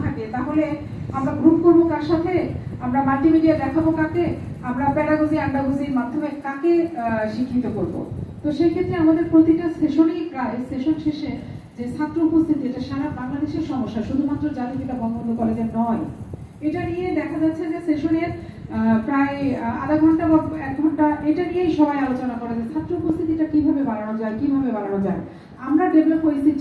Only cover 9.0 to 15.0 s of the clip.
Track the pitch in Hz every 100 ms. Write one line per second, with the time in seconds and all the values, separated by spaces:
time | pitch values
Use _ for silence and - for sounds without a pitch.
9 | 320 320 330 330 320 320 339 - 302 311
10 | 320 349 320 269 240 240 254 262 285 311
11 | 311 - 302 - - - - - 240 262
12 | 302 311 320 330 - 302 240 - - 277
13 | 294 247 254 285 302 320 311 262 214 220
14 | 208 269 285 285 294 247 247 269 254 247